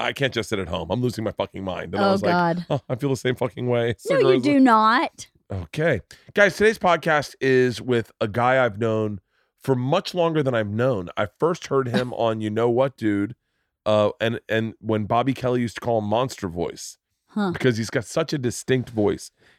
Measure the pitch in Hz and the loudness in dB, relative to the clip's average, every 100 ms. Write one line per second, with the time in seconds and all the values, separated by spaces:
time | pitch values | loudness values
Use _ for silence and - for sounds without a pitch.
0 | 120 120 131 117 104 101 85 90 85 113 | -4 -2 -2 -2 -4 -4 -4 -6 -4 -2
1 | 123 110 104 - 101 95 95 87 87 147 | -2 -2 -6 -4 -6 -6 -8 -8 -6 0
2 | 196 196 196 175 170 175 - 147 - 120 | 2 2 2 2 2 -2 -2 -4 -4 -4
3 | 143 127 127 123 127 - 123 120 117 - | -2 -2 -2 -2 -4 -4 0 0 0 -2
4 | 453 539 381 370 277 285 262 220 220 254 | 0 4 4 4 4 6 6 6 4 2
5 | 302 - - _ - 98 82 151 165 104 | 0 -8 -20 _ -10 -10 -8 -2 0 -2
6 | - - - - 202 - 214 214 185 165 | -6 -20 -4 2 4 4 2 4 2 2
7 | 165 151 - - 131 127 127 104 110 120 | 2 0 0 -2 2 4 4 0 -2 -2
8 | - _ 113 117 123 131 123 101 113 110 | -2 _ -6 0 2 2 2 0 -2 0
9 | 107 101 - _ _ _ - 127 131 185 | -2 -6 -14 _ _ _ -2 0 2 0
10 | - 180 165 156 131 117 104 107 131 104 | 0 0 0 2 0 0 -2 0 0 -2
11 | 87 - 104 - 160 175 - 135 127 123 | -4 -4 -6 -2 -2 -2 -2 -2 0 -2
12 | 123 - 113 110 107 107 120 117 135 - | -2 0 0 0 -4 0 2 2 0 0
13 | 107 101 104 - _ _ _ _ - 107 | -2 0 -2 -6 _ _ _ _ 0 2
14 | 104 - 113 117 - 110 110 - 110 110 | 2 0 -4 -4 -4 -2 -2 -6 -2 -2
15 | 101 117 131 123 123 123 117 - 120 113 | 0 0 0 -2 -2 -2 -2 -6 -2 -2
16 | 104 110 131 - 92 85 71 - - - | 0 0 -2 -4 -8 -4 -6 -8 -16 -18
17 | _ _ _ 214 196 170 131 110 110 127 | _ _ _ -6 -4 0 0 0 -4 -6
18 | - - 123 151 123 - - 131 113 110 | -4 -4 -4 -4 -4 -6 -2 -2 -2 0
19 | 101 - - _ _ | 0 0 -8 _ _